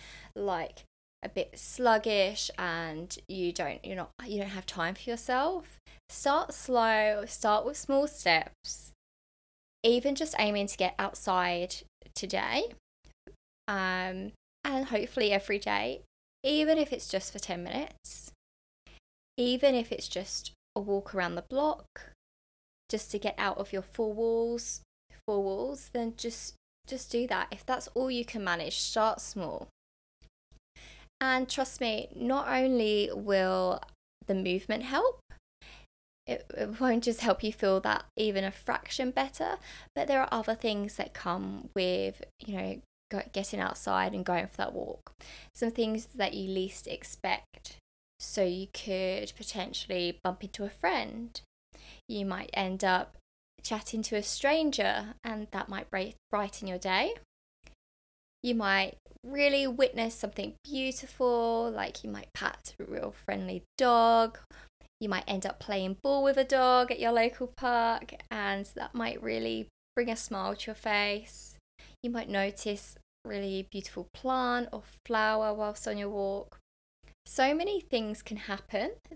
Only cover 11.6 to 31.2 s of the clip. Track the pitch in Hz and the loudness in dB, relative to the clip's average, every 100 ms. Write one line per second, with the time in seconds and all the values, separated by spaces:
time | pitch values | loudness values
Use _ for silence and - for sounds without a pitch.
11.6 | 180 - - _ - - 190 196 - 247 | -2 -6 -12 _ -14 -8 -4 -2 0 0
12.6 | 466 - _ _ - _ - - _ _ | -2 -6 _ _ -20 _ -20 -20 _ _
13.6 | - 196 185 185 185 185 202 - _ _ | -6 -2 0 0 -2 -6 -8 -12 _ _
14.6 | 285 269 269 214 240 254 208 202 202 202 | -2 -2 0 0 0 0 4 2 2 -2
15.6 | 208 101 117 - - _ _ _ 269 302 | 0 0 0 -4 -10 _ _ _ 2 4
16.6 | 302 320 285 220 - 190 - 208 - 175 | 6 4 2 -2 -2 -4 -4 -6 -6 -4
17.6 | 175 262 302 - - - - - _ _ | -4 -4 -6 -8 -10 -8 -10 -16 _ _
18.6 | _ _ - - _ _ _ - 247 254 | _ _ -20 -20 _ _ _ 0 2 4
19.6 | 277 254 226 - - 180 202 - - - | 6 4 2 -4 -4 -6 -4 -6 -8 -12
20.6 | _ 208 202 196 202 190 175 175 - 262 | _ -6 0 0 0 -2 -2 -2 -4 0
21.6 | 302 - - - - - _ _ _ _ | 2 0 -6 -20 -20 -20 _ _ _ _
22.6 | _ _ - 214 - 208 208 - 208 - | _ _ -6 -4 -2 -2 -4 -2 -2 -2
23.6 | 196 190 190 - 220 214 226 226 233 233 | -4 -6 -6 -2 -2 0 2 2 2 -2
24.6 | - - - _ _ - - 202 196 196 | -6 -8 -12 _ _ -10 -2 0 0 -2
25.6 | 254 277 - 240 233 233 233 226 - - | -4 -6 -6 -4 -4 -4 -6 -4 -6 -8
26.6 | _ _ - 262 - 233 247 185 - 202 | _ _ -10 -8 -2 0 0 0 -2 -6
27.6 | - 254 - 240 262 240 233 226 190 170 | -2 -2 -2 -2 0 0 -2 -4 -2 0
28.6 | 151 - - 226 220 - - 196 156 - | -2 -2 0 4 4 2 -4 -4 -4 -6
29.6 | - _ _ _ _ _ - _ _ - | -10 _ _ _ _ _ -20 _ _ -20
30.6 | _ - - - - - | _ -20 -20 -20 -20 -2